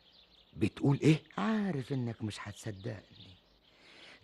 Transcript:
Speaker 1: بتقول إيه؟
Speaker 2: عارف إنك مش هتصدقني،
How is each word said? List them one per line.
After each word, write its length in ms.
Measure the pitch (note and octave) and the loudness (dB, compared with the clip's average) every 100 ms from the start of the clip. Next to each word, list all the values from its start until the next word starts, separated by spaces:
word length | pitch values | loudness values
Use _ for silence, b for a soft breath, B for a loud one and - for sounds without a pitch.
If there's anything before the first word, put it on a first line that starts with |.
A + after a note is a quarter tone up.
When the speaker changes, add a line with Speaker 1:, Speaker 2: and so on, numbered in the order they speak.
| _ - - - - - | _ -20 -20 -20 -18 -2
Speaker 1:
بتقول 420 | - - C#3 C#3 | -2 2 2 6
إيه؟ 200 | C#3 D#3 - - | 6 4 2 -4
Speaker 2:
عارف 540 | G#3 A3 G3 C#3+ B2 | 0 0 0 -2 -2
إنك 300 | C3 A#2 A2 | -2 -2 -2
مش 260 | G#2+ - - | -4 -4 -10
هتصدقني، 880 | - A2+ G2 A2+ G2+ - - F#2+ F2+ _ _ _ b b b b b | -10 -10 -8 -8 -8 -12 -20 -20 -20 _ _ _ b b b b b